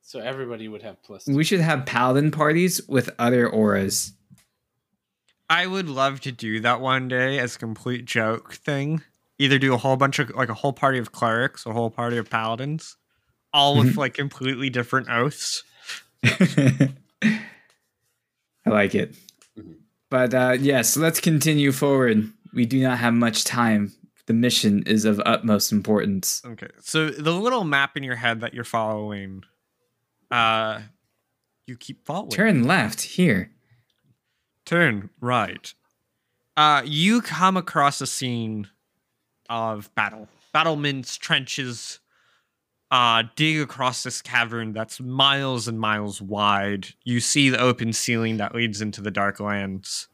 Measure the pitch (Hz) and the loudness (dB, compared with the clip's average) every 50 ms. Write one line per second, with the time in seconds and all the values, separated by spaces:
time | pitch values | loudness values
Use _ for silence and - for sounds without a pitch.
0 | _ - - 131 107 120 135 131 135 120 120 110 110 110 107 104 104 110 92 _ | _ -14 -14 -10 -8 -8 -8 -8 -8 -8 -8 -10 -10 -12 -14 -14 -14 -16 -18 _
1 | _ _ 104 95 - - 139 139 160 160 208 185 165 165 156 135 131 - - 120 | _ _ -20 -12 -4 -2 0 2 2 2 2 2 2 2 2 0 -2 -2 0 2
2 | 123 127 127 139 147 151 143 151 156 151 156 170 180 185 175 - - - 135 131 | 2 4 4 4 2 2 0 2 0 2 2 2 2 2 0 -2 -6 0 0 0
3 | 113 - - - 120 117 123 123 120 117 - 110 107 107 101 98 98 98 - - | 0 0 -4 0 2 2 4 4 2 2 2 2 4 4 4 2 0 0 -2 -4
4 | - - - _ _ _ - _ _ _ _ _ _ _ _ _ _ _ _ _ | -6 -6 -10 _ _ _ -20 _ _ _ _ _ _ _ _ _ _ _ _ _
5 | _ _ _ _ _ _ _ _ _ _ 160 170 180 185 185 196 185 160 135 131 | _ _ _ _ _ _ _ _ _ _ 0 0 0 0 -2 -4 -4 -4 0 0
6 | 135 139 139 135 - 135 127 117 113 110 107 110 110 120 120 120 127 131 131 131 | 0 0 0 -2 -8 -10 -10 -6 -6 -4 -4 0 2 2 0 2 2 0 0 0
7 | 131 127 127 127 127 131 135 139 123 120 - - - 113 110 - - 127 127 120 | 0 -2 0 0 0 0 0 -2 -4 -4 -6 -8 -10 -10 -10 -8 -6 -6 -6 -6
8 | 120 120 - 117 110 110 113 110 - - - - _ - 147 139 139 147 160 156 | -6 -4 -2 0 0 0 -2 -4 -6 -14 -20 -12 _ -4 -4 -2 -2 -2 -4 -4
9 | - _ _ _ _ _ _ _ 139 135 139 135 131 135 127 120 - 135 131 127 | -6 _ _ _ _ _ _ _ 2 4 4 4 4 4 2 2 2 0 2 2
10 | 139 139 135 - 147 107 - 113 131 113 113 - - 143 127 - - 135 131 127 | 2 0 0 -2 -4 -4 -2 -4 -4 -4 -4 -4 -4 -4 -2 0 0 0 0 0
11 | 117 107 - - - 117 113 113 123 139 - - - 120 110 117 117 113 110 - | -4 -6 -6 -2 0 0 2 0 0 -2 -4 -8 -12 -6 -4 -2 -2 -2 -4 -4
12 | 120 120 120 120 110 - - 113 110 110 113 117 131 143 151 160 - - - _ | -4 -2 -2 -4 -4 -4 -4 -4 -2 -2 -4 -4 -6 -6 -6 -8 -10 -14 -20 _
13 | _ _ _ _ _ _ _ _ _ _ - 147 139 143 143 131 117 131 131 - | _ _ _ _ _ _ _ _ _ _ 4 4 6 6 6 6 6 4 4 2
14 | 143 131 - - 143 139 - - 131 131 135 120 135 135 120 123 120 - - 131 | -2 -4 -2 -4 -6 -6 -6 -6 -6 -4 -4 -2 -4 -4 -2 -4 -4 -2 -2 -2
15 | 123 - 120 117 120 147 147 - - - - - - _ _ _ - - - - | -2 0 0 0 0 0 -2 -4 -8 -6 -6 -8 -10 _ _ _ -16 -16 -16 -16
16 | - _ _ _ - 120 - - 190 - - - 139 131 135 - 139 135 - - | -16 _ _ _ 0 0 2 4 2 2 4 4 4 4 4 4 2 0 0 -8
17 | _ _ _ _ - 220 214 - - - - _ _ _ _ _ _ _ _ _ | _ _ _ _ 0 0 0 0 -4 -14 -20 _ _ _ _ _ _ _ _ _
18 | _ _ _ _ _ _ _ _ _ _ _ _ _ 113 107 104 101 98 - 104 | _ _ _ _ _ _ _ _ _ _ _ _ _ 0 2 4 2 2 2 -2
19 | 90 - - - _ - _ _ _ _ _ 110 - - - - _ _ _ _ | -2 -2 -8 -20 _ -20 _ _ _ _ _ -20 -20 -20 -20 -20 _ _ _ _
20 | _ _ 139 127 127 123 123 127 127 127 127 127 139 139 139 131 117 - - 131 | _ _ 0 2 2 2 2 2 4 4 2 2 4 2 2 4 2 2 0 2
21 | 160 165 160 - - 180 156 151 135 160 156 147 143 139 135 135 147 143 139 135 | 2 0 0 2 2 2 2 4 2 2 2 4 4 2 2 2 2 2 4 4
22 | 131 123 110 107 107 110 - _ _ - - 123 120 113 131 135 131 131 123 120 | 4 4 4 2 2 0 -6 _ _ -10 -2 -2 0 2 2 2 2 2 0 2
23 | 120 120 117 117 117 117 110 - - - - 123 120 113 110 104 104 98 - _ | 2 2 2 4 2 2 0 -2 -4 -2 0 0 2 2 4 2 0 -2 -6 _
24 | - _ _ _ _ - 113 113 120 123 117 - - 107 101 101 - - 104 110 | -20 _ _ _ _ 0 0 2 2 2 2 2 2 4 4 2 2 2 0 2
25 | 101 110 107 101 101 104 117 - - 117 107 101 - - 113 104 95 - 107 104 | 4 2 0 2 2 0 0 0 2 2 2 2 2 0 0 -2 0 2 0 2
26 | - 101 98 95 92 - - - - 127 117 - - - - _ - - - 156 | 2 0 -2 -2 -2 -4 -6 -6 -8 -12 -16 -16 -16 -18 -18 _ -14 -4 0 0
27 | 160 156 127 127 151 156 170 180 208 240 262 247 196 156 143 139 139 139 _ 147 | 0 0 -2 -2 -2 -2 0 0 0 0 0 0 -2 0 0 0 0 0 _ -8
28 | 139 131 127 117 120 120 117 110 113 117 - 120 117 - - 117 110 107 110 107 | -6 -6 -6 -2 -2 -2 -2 -2 -6 -10 -8 -10 -12 -4 -4 -2 -2 -2 -2 -4
29 | 107 107 104 101 98 95 95 95 95 _ _ _ _ _ _ _ _ _ _ _ | -6 -8 -8 -10 -10 -12 -14 -16 -18 _ _ _ _ _ _ _ _ _ _ _
30 | _ _ _ _ _ _ 120 120 117 113 113 110 110 110 107 107 107 107 _ _ | _ _ _ _ _ _ -2 0 2 2 2 0 -2 -4 -6 -8 -10 -18 _ _
31 | _ _ _ _ _ _ _ _ _ _ _ _ _ - 127 120 - - 131 _ | _ _ _ _ _ _ _ _ _ _ _ _ _ -18 -18 -18 -16 -18 -18 _
32 | _ - 147 180 214 - - - 202 226 202 139 117 123 175 185 120 107 - - | _ -10 -8 -8 -8 -8 -2 0 2 4 4 4 4 4 2 2 2 -2 -4 -6
33 | - - - - 180 170 113 92 90 - _ _ _ _ _ _ _ _ _ _ | -10 -8 0 2 2 4 4 2 -2 -6 _ _ _ _ _ _ _ _ _ _
34 | _ _ _ _ _ _ _ _ _ _ _ _ _ - 170 170 175 147 110 101 | _ _ _ _ _ _ _ _ _ _ _ _ _ -2 2 2 4 4 2 0
35 | 95 - _ _ - 120 127 120 107 87 - - _ - - _ _ _ _ _ | -6 -10 _ _ -2 0 2 2 0 0 -4 -12 _ -20 -20 _ _ _ _ _
36 | _ _ _ _ _ _ _ _ _ _ _ - 151 151 147 139 123 139 147 147 | _ _ _ _ _ _ _ _ _ _ _ 4 4 6 4 4 2 -2 -2 2
37 | 165 196 226 240 220 - 160 156 180 190 190 185 175 - - 165 143 143 139 - | 2 4 4 2 0 -2 -2 2 2 2 2 2 -4 -2 0 2 2 2 2 0
38 | 139 123 - - 135 127 120 117 113 110 110 107 101 101 _ _ _ _ _ _ | -6 -6 -6 -6 -4 -4 -4 -4 -6 -6 -6 -8 -10 -12 _ _ _ _ _ _
39 | _ _ _ _ _ _ _ _ _ _ 117 117 113 113 110 104 107 - _ - | _ _ _ _ _ _ _ _ _ _ -6 -4 -2 -4 -4 -6 -10 -10 _ -2
40 | 107 101 107 110 107 - _ _ _ _ _ 151 160 165 160 147 143 143 139 135 | -2 -2 -2 -10 -20 -20 _ _ _ _ _ 2 2 2 0 0 -2 -2 -4 -4
41 | 123 - - - - - 165 143 131 123 - - 135 127 120 113 - - - - | -6 -10 -12 -12 -4 0 0 0 0 -2 -6 -6 -6 -6 -8 -10 -10 -14 -16 -16
42 | _ _ _ _ _ _ _ _ _ _ _ _ _ _ _ _ _ _ - 127 | _ _ _ _ _ _ _ _ _ _ _ _ _ _ _ _ _ _ 2 4
43 | 123 117 113 113 113 110 _ - 151 156 156 156 147 131 - 131 131 127 120 - | 4 4 4 2 2 -2 _ 0 0 2 2 0 -2 -4 -4 -2 -2 -2 -2 -2
44 | - 127 117 - - - - 123 117 113 113 117 113 110 107 110 110 110 - - | -8 -8 -8 -10 -12 -2 0 0 0 0 -2 -6 -6 -6 -6 -8 -8 -8 -10 -12
45 | 127 123 127 135 139 139 139 139 139 135 131 120 107 117 113 110 113 107 107 104 | -10 -8 -2 0 2 2 2 2 0 -2 -2 -4 -4 -4 -4 -2 -2 0 0 -2
46 | 104 104 98 - 101 95 104 101 104 104 101 101 98 101 101 98 92 - - _ | -2 -6 -8 -10 -10 -6 -2 2 2 4 4 2 2 -2 -4 -4 -6 -10 -18 _
47 | _ 127 120 120 117 - - 147 143 135 127 117 123 127 120 120 123 117 113 - | _ -2 -2 -2 0 0 2 4 4 4 4 4 4 2 2 2 -2 -4 -2 -2
48 | - - 120 113 113 113 110 110 104 - - 117 117 113 104 98 107 107 101 - | -2 -2 -2 0 0 -2 -2 -2 -4 -4 -2 -2 -2 -2 -2 -4 -6 -8 -8 -6
49 | 98 107 95 104 101 101 98 - 101 104 101 101 98 98 95 95 98 - - - | -8 -6 -2 -2 -2 -2 -2 -4 -4 -4 -4 -4 -4 -6 -8 -8 -10 -10 -10 -10
50 | - _ | -12 _